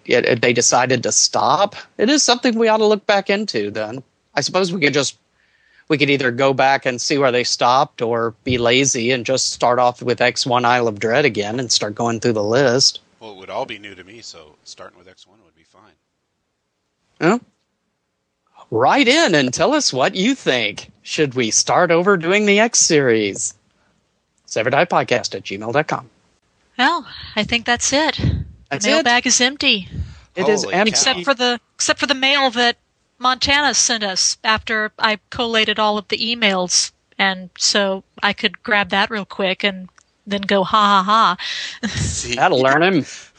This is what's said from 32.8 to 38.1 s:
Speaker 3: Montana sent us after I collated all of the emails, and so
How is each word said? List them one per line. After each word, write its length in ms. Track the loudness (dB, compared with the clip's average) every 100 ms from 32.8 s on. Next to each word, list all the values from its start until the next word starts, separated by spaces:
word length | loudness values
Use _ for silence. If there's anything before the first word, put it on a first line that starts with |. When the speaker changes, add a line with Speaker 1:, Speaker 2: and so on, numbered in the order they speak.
| _ _ _ _
Speaker 3:
Montana 560 | -2 -2 0 0 2
sent 280 | 0 0 -2
us 360 | -4 -2 -2 -2
after 480 | -2 -2 -2 -4 -4 -2
I 220 | -2 -2 _
collated 480 | -6 -2 0 0 0
all 180 | 0 -2
of 100 | -4
the 80 | -6
emails, 760 | -4 -2 0 0 0 -2 -2 -8 _ -2
and 320 | -2 -2 -10 -4
so 440 | 0 0 0 -2 -10